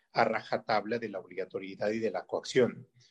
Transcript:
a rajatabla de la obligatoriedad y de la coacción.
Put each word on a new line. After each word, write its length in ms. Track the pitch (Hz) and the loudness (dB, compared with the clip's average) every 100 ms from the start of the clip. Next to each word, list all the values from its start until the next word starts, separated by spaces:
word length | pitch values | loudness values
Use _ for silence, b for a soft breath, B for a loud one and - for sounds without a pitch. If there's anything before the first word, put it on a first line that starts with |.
| _ | _
a 120 | - | 2
rajatabla 760 | 117 110 - 113 - 107 104 117 | 2 2 -2 -4 0 0 2 -4
de 80 | 110 | -4
la 100 | 95 | -8
obligatoriedad 720 | 90 90 90 98 95 95 104 | -10 -8 -8 -6 -8 -4 -2
y 80 | 110 | 0
de 140 | 110 | 0
la 120 | 92 | -2
coacción. 600 | - 90 - 135 113 - - _ b | -4 -6 0 4 4 4 -14 _ b